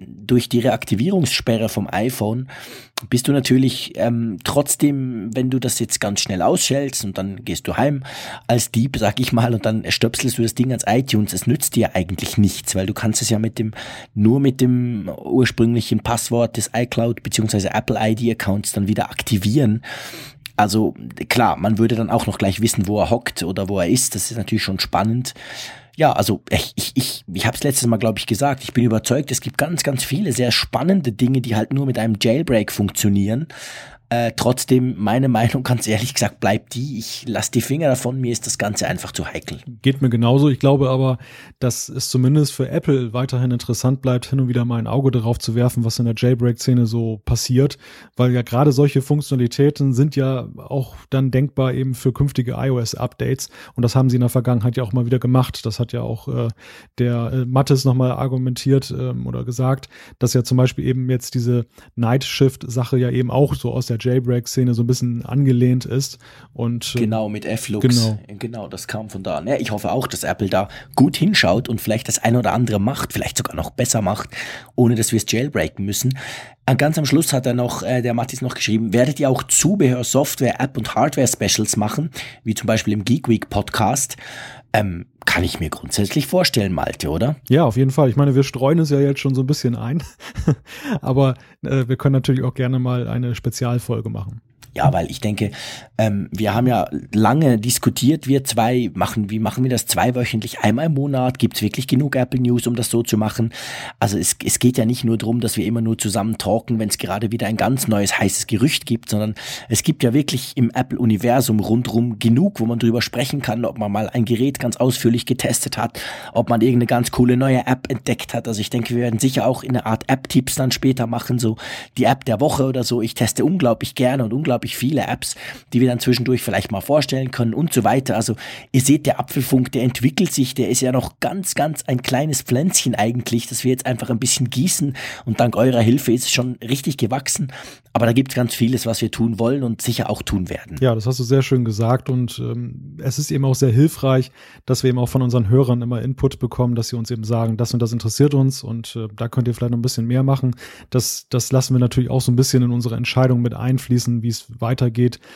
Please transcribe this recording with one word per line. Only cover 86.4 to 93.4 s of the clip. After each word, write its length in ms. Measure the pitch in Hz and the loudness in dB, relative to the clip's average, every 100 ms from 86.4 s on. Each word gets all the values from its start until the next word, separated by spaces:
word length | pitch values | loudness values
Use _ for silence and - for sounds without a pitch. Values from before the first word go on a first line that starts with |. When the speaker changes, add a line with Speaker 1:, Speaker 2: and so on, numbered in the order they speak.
| 175 - 98 | 2 2 0
Speaker 1:
Malte, 340 | 87 - - 76 | 0 -4 -4 -4
oder? 280 | 80 120 151 - | 0 0 -2 2
Speaker 2:
Ja, 160 | 135 | 4
auf 140 | 151 113 | 4 4
jeden 120 | 131 | 2
Fall. 200 | 127 139 | 4 4
Ich 60 | 120 | 4
meine, 180 | 143 | 4
wir 80 | 135 | 4
streuen 360 | 135 127 135 165 | 2 2 2 4
es 120 | 156 | 4
ja 100 | 143 | 4
jetzt 200 | 139 139 | 2 2
schon 140 | 139 | 0
so 80 | 131 | 0
ein 40 | 131 | 0
bisschen 280 | 151 123 | 0 -2
ein, 280 | 120 113 156 131 - - - - | -2 -4 -4 -6 -14 -14 -4 0
<laughs> 480 | 139 - - 294 190 | -2 -4 -12 -6 -4
aber, 340 | - 131 135 123 - _ | 0 2 2 0 -8 _
äh, 240 | 156 135 123 | -4 -2 -2
wir 80 | 131 | 0
können 160 | 143 | 2
natürlich 300 | 135 131 131 | 2 2 0
auch 100 | 127 | 0
gerne 240 | - 127 131 | -2 -2 0
mal 300 | 127 123 117 | 0 -2 -2
eine 260 | 117 123 | -4 -4
Spezialfolge 760 | 113 | -4